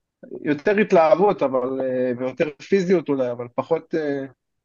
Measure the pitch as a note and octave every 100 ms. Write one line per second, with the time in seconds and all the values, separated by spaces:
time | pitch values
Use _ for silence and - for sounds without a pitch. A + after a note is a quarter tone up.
0 | _ _ - - D#3 D3 G#3+ G3+ G3 F#3
1 | D#3 D#3 G3+ D#3 C3+ C3 B2+ C3+ C3 B2+
2 | B2+ B2 B2+ B2+ D3+ - - G3 F3+ F3+
3 | C#3+ C#3 B2 A#2+ B2 - - D#3+ - D#3+
4 | D3 C#3 C3+ _ _ _